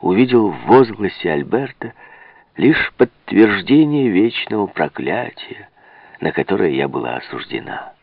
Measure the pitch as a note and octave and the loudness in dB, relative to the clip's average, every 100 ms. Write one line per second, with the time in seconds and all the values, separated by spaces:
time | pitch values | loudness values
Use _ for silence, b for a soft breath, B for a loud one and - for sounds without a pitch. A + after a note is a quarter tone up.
0 | E2 F#2 B2+ B2 G#2+ D#2 - B2 B2 G#2+ | 0 2 4 4 2 -2 4 6 6 0
1 | G2+ - F2 D2+ C#2+ A#2 C3+ - A#2 - | -6 -4 -4 -4 -2 -4 -4 -10 -16 -16
2 | b b b b b - G#2 D#3+ - _ | b b b b b 0 2 2 -2 _
3 | B2 _ - F#2+ A2 G2+ F2 C#3 D#3 D3 | 0 _ -4 4 4 4 2 2 4 2
4 | C3 F#2 A2+ - - A2 G2+ - D#2+ - | 2 2 0 -2 -6 -4 -4 -4 -6 -4
5 | C2 F#2+ B2 - - - - b b b | -6 -6 -8 -12 -20 -20 -20 b b b
6 | b b D#2+ D2+ C2+ G2 F#2 C2+ C#2 C2 | b b -6 -4 -4 0 0 0 -4 -4
7 | A#1+ B1 - C2+ A#1 - C#2+ - - _ | -6 -8 -10 -14 -10 -10 -10 -14 -14 _